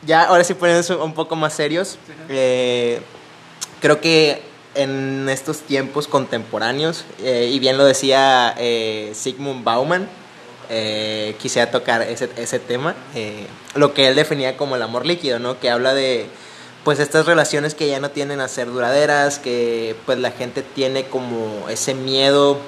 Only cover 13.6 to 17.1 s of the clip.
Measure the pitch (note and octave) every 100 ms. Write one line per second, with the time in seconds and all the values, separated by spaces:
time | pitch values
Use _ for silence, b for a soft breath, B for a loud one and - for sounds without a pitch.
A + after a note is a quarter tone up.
13.6 | - C#3 C#3+ C#3+ C3+ C3 D3+ D3 C3 C3
14.6 | C#3+ B2+ A2+ A#2+ D3 E3+ D3 A#2 A#2+ C3+
15.6 | B2+ A#2+ C3 C3+ C3 A#2+ G2+ - B B
16.6 | B B - C#3 D3